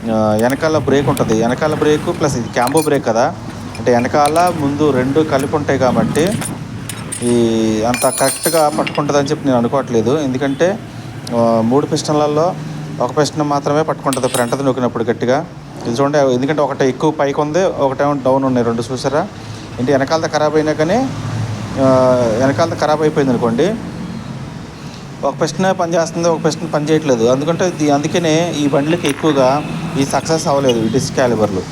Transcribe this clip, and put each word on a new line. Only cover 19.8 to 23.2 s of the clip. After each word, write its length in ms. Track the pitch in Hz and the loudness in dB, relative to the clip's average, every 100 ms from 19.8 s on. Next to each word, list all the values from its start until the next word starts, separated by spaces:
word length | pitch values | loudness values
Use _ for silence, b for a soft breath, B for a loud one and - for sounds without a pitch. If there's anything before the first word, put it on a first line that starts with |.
| 127 | 0
వెనకాలతో 360 | 139 135 160 160 | 2 2 0 0
ఖరాబ్ 260 | 151 147 | 0 2
అయినా 180 | 151 151 | 2 0
కానీ, 260 | 147 156 220 269 - - - - - - - | 0 2 2 0 -4 -6 -4 -4 -6 -6 0
ఆ, 80 | 131 131 127 127 120 110 | 4 4 4 4 2 2
వెనకాలతో 380 | 135 139 165 170 | 2 2 0 0
ఖరాబ్ 220 | 151 151 | 0 2
అయిపోయింది 300 | 156 151 | 2 2